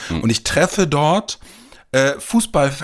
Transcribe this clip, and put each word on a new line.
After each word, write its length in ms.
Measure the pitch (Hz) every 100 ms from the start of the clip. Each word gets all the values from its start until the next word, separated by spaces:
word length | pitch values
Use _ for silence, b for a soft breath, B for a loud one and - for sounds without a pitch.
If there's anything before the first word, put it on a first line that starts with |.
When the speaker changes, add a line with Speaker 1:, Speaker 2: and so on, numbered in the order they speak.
| B
Speaker 1:
Hm. 100 | 82
Speaker 2:
und 100 | 113
ich 140 | 113
treffe 420 | - 139 175 - 175
dort, 540 | 143 151 190 214 - B B B B B 131
äh, 240 | 135 -
Fußball, 520 | - 233 - 156 139 135